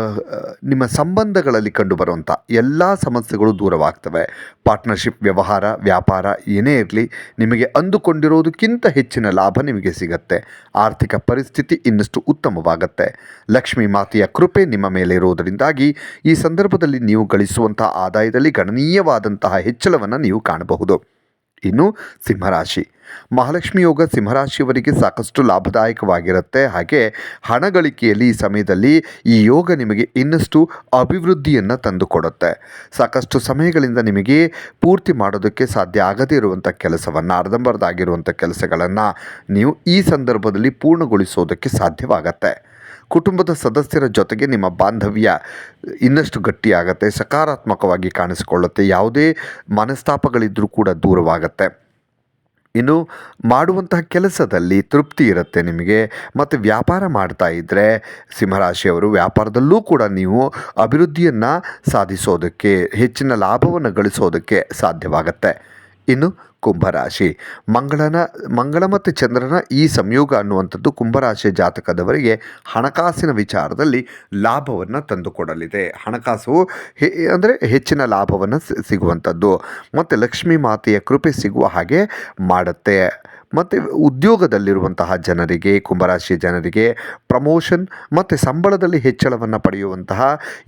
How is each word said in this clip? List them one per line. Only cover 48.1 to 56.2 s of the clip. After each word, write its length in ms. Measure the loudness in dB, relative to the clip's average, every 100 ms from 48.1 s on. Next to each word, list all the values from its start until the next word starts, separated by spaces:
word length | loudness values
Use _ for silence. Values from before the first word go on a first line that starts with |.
ಕಾಣಿಸಿಕೊಳ್ಳುತ್ತೆ. 800 | -4 -4 -4 -2 0 0 2 2
ಯಾವುದೇ 480 | 2 2 2 0 0 -8 -14 -4
ಮನಸ್ತಾಪಗಳಿದ್ರೂ 960 | -2 -2 -4 -2 -2 0 0 -2 -2 -2
ಕೂಡ 200 | 0 0
ದೂರವಾಗತ್ತೆ. 1000 | 2 2 2 2 0 -2 -2 -4 -6 _ _ _ _ _ _ _ _ _ -2
ಇನ್ನು 320 | 2 0 -2 -12 -20 -4
ಮಾಡುವಂತಹ 560 | 2 2 2 0 0 -2
ಕೆಲಸದಲ್ಲಿ 840 | 0 0 0 0 0 0 2 0
ತೃಪ್ತಿ 440 | 2 0 0 2 2
ಇರುತ್ತೆ 360 | 2 0 -2
ನಿಮಗೆ. 680 | -2 -2 0 2 0 -6